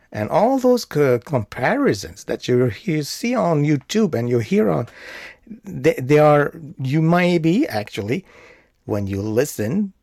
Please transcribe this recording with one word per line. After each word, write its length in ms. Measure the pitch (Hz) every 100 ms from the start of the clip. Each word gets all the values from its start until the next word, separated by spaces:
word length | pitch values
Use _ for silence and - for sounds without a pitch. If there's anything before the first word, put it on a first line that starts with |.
| _
And 180 | - 107
all 300 | 156 180 269
those 260 | 254 247
co-, 360 | - 147 143 120
comparisons 1040 | - 135 101 - 135 254 254 107 - 90
that 240 | - 117 -
you, 240 | 123 123 98
you 220 | - 151
see 300 | 143 - 233
on 280 | 247 180 156
YouTube 520 | 147 143 - 214 208
and 140 | 117 120
you 120 | 123
hear 280 | 110 202 220
on, 200 | 156 117 - - - - - -
they, 480 | 214 - 147 143
they 240 | - 127 147
are, 340 | 151 147 147 170 143 -
you 220 | 131 151
may 380 | 160 175 175 175
be 280 | 160 190 311
actually, 560 | 104 - - 101 156 - - - - _ _ -
when 200 | 104 98
you 160 | 98
listen 680 | 107 110 147 - 107 180 202 -